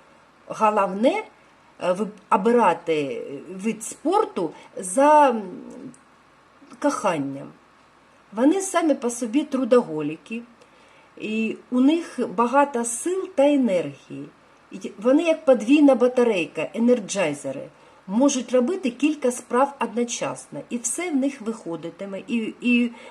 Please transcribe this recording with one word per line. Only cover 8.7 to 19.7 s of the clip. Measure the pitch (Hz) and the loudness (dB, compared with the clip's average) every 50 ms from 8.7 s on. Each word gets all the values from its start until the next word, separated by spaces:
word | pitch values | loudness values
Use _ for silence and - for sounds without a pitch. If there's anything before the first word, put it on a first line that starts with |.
| - 339 339 311 - | -2 0 2 2 0
по | - - 240 | 0 -2 -4
собі | 240 - 262 220 214 294 302 | -6 -6 -6 -2 -2 -2 -2
трудоголіки, | 302 - 254 262 220 247 247 - 156 156 151 151 147 156 165 - - 226 233 233 - - _ - _ _ _ _ _ _ - _ _ _ - | -2 -2 -4 2 4 4 4 4 2 -2 -6 -6 -6 -8 -10 -12 -12 -14 -14 -14 -16 -20 _ -20 _ _ _ _ _ _ -20 _ _ _ -12
і | - 214 214 220 220 214 - - - _ | -8 -4 -2 -2 -2 -2 -4 -8 -8 _
у | 247 247 | 0 2
них | 262 277 330 339 320 - - - 233 - 180 | 4 4 4 2 0 -4 -6 -6 -6 -2 0
багато | 202 233 240 247 285 285 285 - 233 233 | 0 0 2 4 4 4 2 0 -2 -4
сил | 233 - - - 330 370 381 359 - - | -4 -6 -6 -4 -4 -4 -4 -4 -2 0
та | - 269 294 | 2 4 4
енергії. | 294 277 254 220 185 175 160 143 135 - - - 143 135 143 165 - _ _ _ _ _ _ _ | 4 4 4 2 2 0 -2 -4 -8 -14 -16 -16 -14 -14 -14 -16 -18 _ _ _ _ _ _ _
І | - 190 - - - | -14 -12 -12 -14 -10
вони | - 196 247 269 311 339 | -2 2 2 2 4 4
як | 330 320 320 - | 2 0 2 4
подвійна | - 262 214 208 214 285 311 294 277 262 | 2 2 4 4 4 6 6 8 6 6
батарейка, | 226 240 247 247 247 240 233 208 180 156 139 - 160 151 - - | 6 4 2 2 2 2 2 2 0 -2 -4 -6 -6 -8 -6 -4
енерджайзери, | 214 226 240 247 226 190 165 - 185 175 151 147 143 - 139 131 139 135 139 - _ - - - _ _ | 0 2 4 4 2 0 -4 -4 -2 -2 -2 -2 -4 -8 -8 -8 -8 -12 -14 -18 _ -20 -20 -20 _ _
можуть | - 190 226 277 285 277 254 226 - | -6 0 2 2 2 2 0 -2 0
робити | 247 254 240 247 381 381 - 247 | 0 2 2 0 -2 -4 -4 -6
кілька | 240 - 285 311 302 - - 247 | -2 0 0 -2 0 0 -2 -2
справ | 240 - - - 226 240 277 277 | -2 -4 -6 -2 0 0 0 0